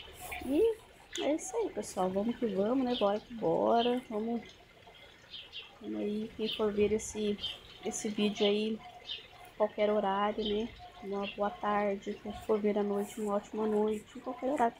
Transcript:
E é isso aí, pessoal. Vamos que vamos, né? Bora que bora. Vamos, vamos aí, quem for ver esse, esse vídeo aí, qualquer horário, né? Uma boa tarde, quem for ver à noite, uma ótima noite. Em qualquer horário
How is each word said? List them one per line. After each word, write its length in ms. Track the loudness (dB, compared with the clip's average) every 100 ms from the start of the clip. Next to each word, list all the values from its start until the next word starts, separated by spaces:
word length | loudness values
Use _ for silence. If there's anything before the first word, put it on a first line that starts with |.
| -12 -14 -10 -8 0
E 280 | 4 4 2 -8 -20 -12 -4
é 140 | 0
isso 200 | 0 -2 -2
aí, 120 | -2
pessoal. 400 | -4 -6 0 0
Vamos 280 | 2 0 0
que 100 | 0
vamos, 360 | 2 2 2
né? 140 | 2 2
Bora 220 | 2 2
que 140 | -4
bora. 680 | -2 2 4 4 4 4 0 -2
Vamos, 340 | -4 -2 -2 -6 -18 -20 -20 -20 -20 -20 -20 -18 -16 -14 -14 -14 -14
vamos 200 | -8 -4
aí, 300 | -2 -2 -4 -4
quem 120 | -4 0
for 160 | 2
ver 200 | 4 4
esse, 460 | 2 -2 -2 0 0 -4 -8 -14 -10
esse 240 | -6 -4 -2
vídeo 380 | 2 2 4 4
aí, 320 | 4 0 -4 -8 -16 -12 -12 -12 -20 -8 0
qualquer 340 | 0 2 2
horário, 540 | 4 2 2 0 0
né? 240 | 0 0 -2 -8 -18 -12
Uma 240 | -6 -4 -4
boa 200 | 0 -2
tarde, 640 | 0 0 2 2 0 -4 -8
quem 80 | -8 -6 0
for 140 | 2
ver 160 | 4 2
à 60 |
noite, 360 | 2 0 -2 -4
uma 180 | -2 -2
ótima 300 | -2 -2 2
noite. 520 | 4 2 0 -6 -12
Em 20 |
qualquer 320 | -10 -4 0
horário 240 | 2 2